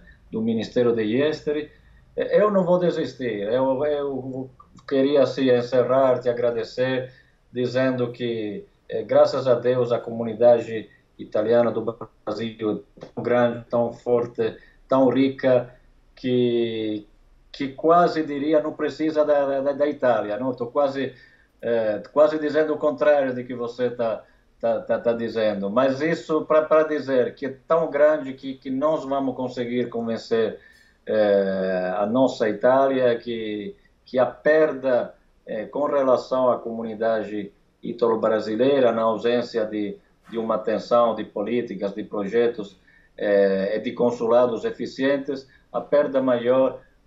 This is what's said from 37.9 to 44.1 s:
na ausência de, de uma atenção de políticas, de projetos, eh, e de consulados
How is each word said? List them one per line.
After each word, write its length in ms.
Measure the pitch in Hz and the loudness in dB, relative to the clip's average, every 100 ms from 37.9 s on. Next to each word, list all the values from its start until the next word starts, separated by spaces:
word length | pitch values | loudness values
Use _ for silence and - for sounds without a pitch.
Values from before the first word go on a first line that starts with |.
| 117 117 107 110 107 104 107 131 139 123 | -2 0 2 0 0 0 0 2 4 2
na 100 | 113 | 2
ausência 600 | 113 104 117 120 117 113 | 0 0 0 0 -2 -4
de, 340 | 107 107 101 98 _ _ - | -4 -4 -6 -8 _ _ -12
de 80 | 113 | -6
uma 160 | 110 | -4
atenção 640 | 107 - 104 - 120 117 107 | -2 -2 -4 2 2 4 0
de 80 | |
políticas, 680 | 104 110 104 120 117 98 98 | -6 -6 -4 -2 -4 -6 -6
de 120 | 104 | -6
projetos, 720 | 101 107 98 117 120 117 98 - _ _ _ - | -8 -8 -2 0 0 -2 -10 -16 _ _ _ -6
eh, 580 | 104 101 98 98 98 110 | 0 4 4 2 0 -2
e 40 | |
de 120 | 117 | -4
consulados 720 | - 120 | -2 0